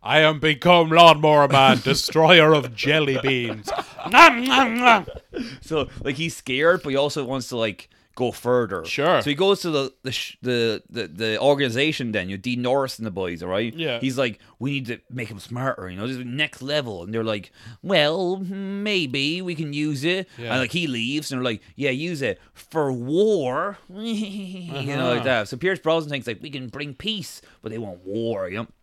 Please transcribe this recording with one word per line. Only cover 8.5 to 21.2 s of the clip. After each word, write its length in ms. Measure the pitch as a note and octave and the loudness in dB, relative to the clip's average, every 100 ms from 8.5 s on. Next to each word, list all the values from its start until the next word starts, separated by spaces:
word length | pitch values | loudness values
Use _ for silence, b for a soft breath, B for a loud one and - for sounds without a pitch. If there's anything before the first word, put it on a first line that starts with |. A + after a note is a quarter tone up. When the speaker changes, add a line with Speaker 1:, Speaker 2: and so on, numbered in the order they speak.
| B2 A2+ F#2 E2 | 0 0 -4 -6
Speaker 1:
Sure. 360 | - D3 E3 | -2 2 2
Speaker 2:
So 80 | A2 | 0
he 60 | C#3+ | 0
goes 240 | F#3+ G3 | 2 2
to 80 | F3 | 0
the, 240 | D3+ C3+ _ | -2 -4 _
the, 80 | B2+ | -10
sh-, 240 | A#2+ - - | -8 -8 -8
the, 400 | B2 A#2+ A2+ G#2 _ | -4 0 0 -2 _
the, 180 | A#2 F#2+ | -10 -10
the 320 | D#2+ A2+ G#2+ | -6 -4 0
organization 720 | C#3 C#3 C3+ A#2 D3 D3+ A#2+ | 2 2 0 0 -2 -2 -4
then, 160 | G#2+ F2+ | -4 -4
you 80 | G2 | -6
know, 40 | |
Dean 200 | B2 B2 | -6 -4
Norris 380 | B2 C3+ C3+ - | -2 -2 -2 -6
and 60 | A2 | -10
the 60 | |
boys, 320 | F#2 F#2 F2 | -6 -6 -6
all 60 | F2 | -4
right? 240 | F#2 A#2 | -4 -4
Speaker 1:
Yeah. 260 | D#3+ D#3+ A#2+ | -6 -6 -4
Speaker 2:
He's 180 | C3 B2+ | -4 -2
like, 220 | B2+ G#2 b b | -4 -4 b b
"We 120 | B2+ | -6
need 140 | C#3 B2+ | -6 -6
to 140 | A#2+ _ | -10 _
make 180 | B2 A2 | -12 -10
him 100 | G#2 | -12
smarter, 500 | - A#2+ C3 B2 F#2+ | -12 -6 -4 -4 -8
you 80 | F2+ | -8
know, 100 | A2+ | -8
this 80 | C3 | -8
is 80 | B2 | -8
next 360 | B2+ D3+ - | -6 -6 -6
level." 420 | C3 D3+ C3 G2 | -6 -4 -4 -8
And 100 | F2 | -6
they're 100 | A2+ | -4
like, 280 | A2 G#2+ F2 b b A#2+ | -4 -4 -8 b b -16
"Well, 560 | - F#3 D3 E3 F3+ F#3+ | -2 2 2 0 -2 -4
maybe 1040 | F#3 G3 G3 G3 G#3 G3+ D3+ B2+ C#3 E3+ | -6 -8 -8 -6 -4 -2 -2 -2 -2 -4
we 140 | F#3 D#3+ | -6 -6
can 180 | D#3 | -6
use 320 | C#3+ D3+ C#3+ D3+ | -4 -2 -2 -2
it." 240 | F#3 F3+ b | -2 -6 b
Speaker 1:
Yeah. 140 | A#2 | -4
Speaker 2:
And, 80 | B2 | -2
like, 100 | B2 | -2
he 160 | F3 E3 | -2 -4
leaves, 440 | B2 A#2 C#3+ | -4 -4 -4